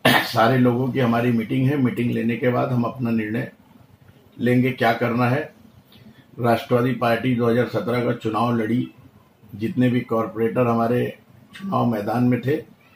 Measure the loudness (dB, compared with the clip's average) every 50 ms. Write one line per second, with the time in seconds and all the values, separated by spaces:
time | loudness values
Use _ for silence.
0 | 0 2 2 2 0 0 2 2 4 4 4 4 4 2 2 2 0 -2 0 0
1 | 0 2 2 2 2 0 0 0 -2 -2 -2 0 0 2 2 2 2 0 0 0
2 | -2 -2 -2 -2 -2 -2 -2 0 0 0 0 0 0 0 0 0 0 -2 -2 -4
3 | -2 -2 0 0 -2 -2 -4 -4 -6 -8 -10 -18 _ _ -20 -20 -20 _ -20 -20
4 | _ -20 -20 -20 -20 -20 -10 -4 0 2 2 2 2 0 0 0 2 2 2 2
5 | 0 0 0 0 0 2 0 0 -4 -6 -12 -20 -20 -20 -20 -20 -20 _ -20 -20
6 | -20 -20 -20 -20 -20 _ -10 -4 0 0 0 0 0 0 0 0 2 0 -2 0
7 | 0 0 0 0 0 0 0 2 2 2 2 2 0 0 -2 -4 -2 -2 -2 -2
8 | -2 -2 -2 -4 -4 -4 -2 0 0 0 0 0 0 0 0 -2 -2 -4 -8 -18
9 | -20 -20 -20 -20 _ _ _ _ -20 -18 -10 -6 -6 -4 0 2 2 2 2 0
10 | -2 -2 -2 -2 -2 -4 -2 -2 -2 0 0 0 0 2 2 0 0 0 0 0
11 | -2 -2 -6 -10 -18 _ -20 -20 -20 -20 -18 -12 -8 -4 -2 0 0 0 0 -2
12 | -2 -2 -2 0 2 2 2 0 0 -2 -2 -2 -4 -8 -20 _ _ _ _